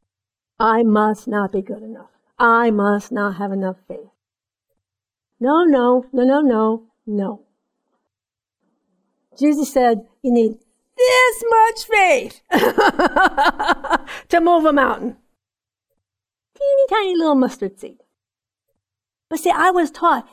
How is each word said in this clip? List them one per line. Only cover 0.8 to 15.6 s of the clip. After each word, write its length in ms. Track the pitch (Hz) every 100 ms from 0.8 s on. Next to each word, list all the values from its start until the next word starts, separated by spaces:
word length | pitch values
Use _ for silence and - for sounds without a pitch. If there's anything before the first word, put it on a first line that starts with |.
must 420 | 233 214 214 208 -
not 240 | 208 196
be 100 | 202
good 220 | 190 214
enough. 280 | 220 208 175 _ _ -
I 320 | 233 233 233
must 400 | 208 202 202 202
not 260 | 208 202 180
have 140 | 202
enough 280 | 196 190 185 -
faith. 220 | 151 151 _ _ _ _ _ _ _ _ _ _ _ _ -
No, 240 | 240 311
no, 400 | 349 277 240 254 247
no, 100 | 262
no, 180 | 254 277
no, 460 | 294 220 220 226 - _
no. 380 | - 208 196 208 _ _ _ _ _ _ _ _ _ _ _ _ _ _ _ _ _ _ _ -
Jesus 340 | 294 294 302
said, 340 | 269 247 226 - _
"You 100 | 269
need 260 | 240 226 - _ _ _ -
this 480 | 508 508 508 508 466
much 360 | 453 440 440
faith 560 | - 427 370 294 - - -
<laughs> 1800 | 359 453 - 415 - - - 381 - 294 - - 349 269 302 - - -
to 120 | 339
move 240 | 330 349
a 80 | 311
mountain." 440 | 285 262 220 226 214 _ _ _ _